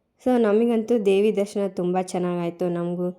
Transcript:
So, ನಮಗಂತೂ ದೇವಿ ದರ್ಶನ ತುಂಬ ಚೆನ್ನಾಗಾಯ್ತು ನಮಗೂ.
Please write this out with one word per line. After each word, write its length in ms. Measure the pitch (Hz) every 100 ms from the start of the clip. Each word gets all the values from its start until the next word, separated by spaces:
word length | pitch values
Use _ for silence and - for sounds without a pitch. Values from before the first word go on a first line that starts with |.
| _ _ 254
So, 160 | 247
ನಮಗಂತೂ 560 | 214 214 233 226 220 240
ದೇವಿ 380 | 202 196 220 196
ದರ್ಶನ 320 | 202 208 196
ತುಂಬ 340 | 190 180 185
ಚೆನ್ನಾಗಾಯ್ತು 680 | 180 180 180 175 170 170 180
ನಮಗೂ. 400 | 175 175 175 180